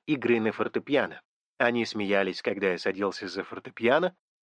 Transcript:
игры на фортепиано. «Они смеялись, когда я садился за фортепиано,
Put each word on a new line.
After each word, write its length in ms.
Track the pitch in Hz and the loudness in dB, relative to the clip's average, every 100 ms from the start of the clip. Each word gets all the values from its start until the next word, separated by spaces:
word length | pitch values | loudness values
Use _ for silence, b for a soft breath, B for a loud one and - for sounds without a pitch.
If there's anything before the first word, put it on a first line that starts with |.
| - | -2
игры 340 | 147 117 117 | 0 4 4
на 100 | 110 | 2
фортепиано. 680 | - 101 117 - 139 95 78 - _ _ - | 0 -2 -4 0 0 0 -4 -20 _ _ -2
«Они 260 | 123 120 110 | 0 2 -2
смеялись, 560 | 107 98 98 98 87 | -2 0 2 2 -2
когда 300 | - 98 95 | -4 0 0
я 60 | 87 | 0
садился 480 | 98 95 98 87 98 | -2 -2 -2 -4 -8
за 160 | 92 | -8
фортепиано, 720 | 90 95 127 - 113 147 180 - _ _ | -8 -10 -14 -2 2 4 2 -4 _ _